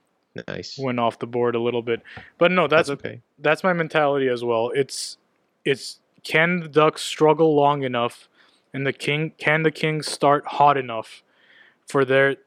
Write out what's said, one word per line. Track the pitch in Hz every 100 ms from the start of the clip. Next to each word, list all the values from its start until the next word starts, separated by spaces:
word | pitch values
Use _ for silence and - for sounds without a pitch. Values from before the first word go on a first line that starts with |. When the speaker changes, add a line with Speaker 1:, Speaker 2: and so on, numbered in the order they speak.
| _ _ _ - -
Speaker 1:
Nice. | 92 90 -
Speaker 2:
Went | 135 123
off | 117 -
the | 120
board | 120 120
a | 117
little | 120 120
bit. | 117 113 - - - _
But | 170
no, | 185 151
that's, | 156 156
Speaker 1:
That's | 139
okay. | - 117 _ _
Speaker 2:
that's | 147 156
my | 190
mentality | 175 160 160 147 139 131
as | 120
well. | 120 117 117
It's, | 123 135 - - - _ _ _ _
it's | - 135 - - _ _
can | - 156 170 180
the | 160
Ducks | 143 156 -
struggle | - - 156 156 160
long | 147 143 143
enough | 135 123 120 - _ _ _ _ _
and | - 139
the |
King-, | 127 - 147 156 -
can | - 156
the | 160
Kings | - 156 156 143
start | - 147 143 -
hot | - 147 139
enough | 127 113 110 - _ _ _ _ _ _ -
for | 139
there | 131 135 139 135